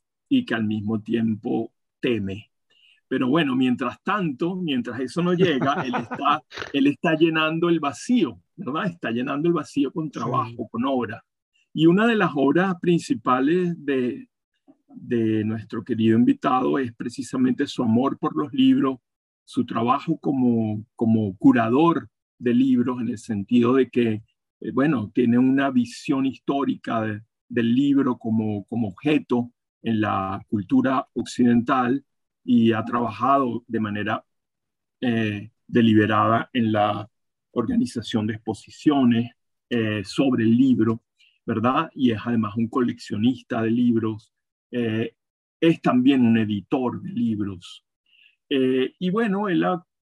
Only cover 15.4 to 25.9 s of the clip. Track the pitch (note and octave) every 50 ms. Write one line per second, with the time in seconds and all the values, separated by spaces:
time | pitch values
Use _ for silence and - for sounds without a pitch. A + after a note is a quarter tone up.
15.4 | G#2+ G#2+ A2 A2+ A2 - - A2 - - A#2+ A2 A2 A2 A2+ A2+ B2 B2+ C#3 -
16.4 | - - B2+ B2+ C3 C#3+ D3 C#3+ C3 A#2+ A2+ - - B2 A#2+ - B2 - - C3
17.4 | B2+ B2+ B2 - C#3+ C#3+ - - B2+ A2+ A2 A#2+ C3 C#3+ C3+ - - D3+ D3 D#3
18.4 | D3+ C3+ A2+ C3 C3 C3 C3 B2+ C#3 C3+ C3 B2+ _ _ _ _ _ _ _ _
19.4 | _ - - - A#2 - - A#2+ A2+ A#2+ C3 - - - D#3+ - - - C#3+ C3+
20.4 | B2+ B2 A#2+ A2+ A2 G#2+ G#2+ G#2+ G#2+ - _ - A#2+ A2+ A2+ A2 A2 G2+ F#2 -
21.4 | - C3+ B2+ B2 A#2 A2 A#2 C#3 D#3+ E3+ D#3+ C3 A#2+ - _ _ _ _ _ -
22.4 | B2 B2 A#2+ A#2+ C3 C3+ B2+ B2 A#2+ C3 B2+ B2 A#2 A#2 A#2+ G#2 - - A2+ G2+
23.4 | G2 - B2 A#2+ A#2+ A#2 B2+ C3+ B2+ A#2+ - B2+ A#2+ A2+ A2 G#2+ - _ _ _
24.4 | _ _ _ - - - - B2 C3+ D#3 D#3 A#2+ G#2+ F#2+ - B2+ B2 A#2 A#2 B2
25.4 | B2+ C3 C3+ C#3 C#3 C#3 C3 B2 A#2+ A#2